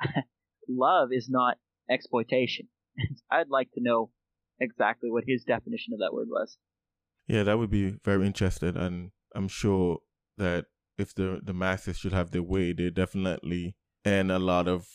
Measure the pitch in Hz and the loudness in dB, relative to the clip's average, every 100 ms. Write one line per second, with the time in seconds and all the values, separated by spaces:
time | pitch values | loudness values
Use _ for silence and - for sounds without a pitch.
0 | 131 - - _ _ _ - 127 131 180 | -4 -2 -4 _ _ _ -6 0 4 4
1 | 131 127 123 127 123 - _ _ - 123 | 4 0 0 2 2 0 _ _ -2 -2
2 | - 123 113 127 127 - - _ _ - | 0 -2 2 2 2 -2 -12 _ _ -6
3 | 117 127 - - 156 135 127 - 120 117 | -4 -4 -2 0 2 0 0 -2 0 2
4 | 113 _ _ _ _ - 127 - 107 113 | 0 _ _ _ _ -6 -6 0 0 0
5 | 120 117 113 127 - 117 113 117 - 110 | -2 -2 0 -2 0 -4 -4 -8 -8 -4
6 | 92 - 117 - - - _ _ _ _ | -4 -4 -4 -4 -6 -10 _ _ _ _
7 | _ _ - 110 104 107 113 104 98 104 | _ _ -2 0 2 2 2 0 0 -2
8 | - 98 98 98 95 - 87 85 90 90 | 2 2 2 2 0 0 -2 -2 -4 -4
9 | 90 - _ 101 98 - 107 95 90 82 | -10 -16 _ -6 -6 0 2 4 2 0
10 | _ _ _ - 95 87 - _ _ - | _ _ _ -4 -2 0 -4 _ _ -8
11 | 98 - 95 92 - 90 92 92 - 85 | -6 -4 -4 -4 -6 -4 -2 -2 -4 -6
12 | 95 92 87 90 85 95 87 87 90 87 | -2 0 0 -2 -2 0 0 0 -2 0
13 | 92 98 95 82 - 87 87 - _ _ | -2 0 -2 -2 -4 -4 -6 -10 _ _
14 | 104 98 95 92 92 90 90 90 90 | 0 2 2 2 4 2 2 0 -4